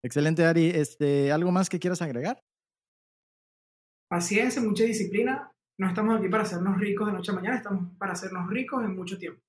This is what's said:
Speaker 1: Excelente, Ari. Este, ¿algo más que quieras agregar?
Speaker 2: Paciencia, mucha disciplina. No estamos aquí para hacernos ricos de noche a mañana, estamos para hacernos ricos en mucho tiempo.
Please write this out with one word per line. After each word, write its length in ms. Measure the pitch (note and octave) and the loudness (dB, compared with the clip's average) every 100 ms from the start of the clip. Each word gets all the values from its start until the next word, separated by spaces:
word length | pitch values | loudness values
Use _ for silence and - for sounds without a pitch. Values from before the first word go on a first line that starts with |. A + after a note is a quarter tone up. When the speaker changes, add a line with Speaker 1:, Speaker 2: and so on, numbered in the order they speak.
Speaker 1:
Excelente, 420 | B2+ C#3+ D3+ E3 E3 | -4 2 4 4 6
Ari. 240 | E3 D#3+ | 6 4
Este, 600 | E3+ C#3+ - C#3+ C#3+ C#3 | 4 0 0 2 4 2
¿algo 200 | D3+ F3+ | 2 2
más 180 | F#3 F#3 | 2 0
que 100 | F3+ | -2
quieras 220 | F3+ F3 | -2 -2
agregar? 380 | D#3+ A#2+ E3+ C4+ _ _ _ _ _ _ _ _ _ _ _ _ _ _ _ _ - | -4 -4 -4 -6 _ _ _ _ _ _ _ _ _ _ _ _ _ _ _ _ -6
Speaker 2:
Paciencia, 520 | F3 F3 G#3 B3 B3 | -4 0 2 2 0
mucha 220 | A3 G3 | 0 2
disciplina. 680 | A3+ G#3+ - G#3 B3 C4+ - _ _ - | 2 2 0 0 0 -2 -8 _ _ -4
No 80 | F#3+ | -2
estamos 300 | G3 A3 A3 | 2 2 2
aquí 120 | F#3 | 2
para 140 | A3 | 0
hacernos 360 | - F3 F#3+ F#3+ | 0 -2 0 0
ricos 280 | G#3 G3+ G#3 | 0 0 -2
de 60 | |
noche 180 | F3+ G3+ | -4 -4
a 40 | F#3 | -4
mañana, 220 | G3 B3+ | -2 -4
estamos 400 | G#3 F#3+ F3 - | -4 -4 -6 -8
para 160 | G3 | -8
hacernos 360 | F3+ F#3+ F#3 F3 | -6 -8 -8 -4
ricos 340 | B3 C4 B3+ | -4 -4 -4
en 120 | G#3 F#3 | -4 -6
mucho 220 | F3+ F#3+ | -8 -10
tiempo. 240 | E3+ - | -12 -14